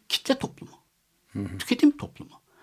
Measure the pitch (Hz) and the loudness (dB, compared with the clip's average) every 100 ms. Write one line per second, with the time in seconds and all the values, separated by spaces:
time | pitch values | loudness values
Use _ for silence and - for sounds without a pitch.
0 | - - - 262 - - - - _ _ | -8 -4 0 0 -2 -10 -20 -20 _ _
1 | _ _ _ 101 98 95 - 240 294 294 | _ _ _ -8 -8 -6 -2 4 4 4
2 | 180 - - - _ _ | -8 -14 -20 -20 _ _